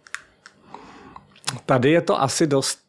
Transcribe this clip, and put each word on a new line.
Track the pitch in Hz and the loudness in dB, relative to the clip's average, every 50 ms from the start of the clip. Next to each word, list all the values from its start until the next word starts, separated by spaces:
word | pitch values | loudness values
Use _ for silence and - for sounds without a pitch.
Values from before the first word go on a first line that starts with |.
| _ - - - - _ _ _ - - _ _ _ - - - - - - - - - - - - _ _ _ - - - 120 - | _ -18 -18 -18 -18 _ _ _ -20 -20 _ _ _ -20 -20 -20 -20 -20 -20 -20 -20 -20 -20 -20 -20 _ _ _ -12 -12 -12 -8 -2
tady | - 139 127 117 143 | 0 0 2 4 4
je | 160 170 | 4 2
to | 170 170 202 - - | 2 0 0 0 0
asi | 135 - - 170 | -2 0 0 0
dost, | 151 143 135 - - - - _ | 2 2 0 0 -2 -6 -10 _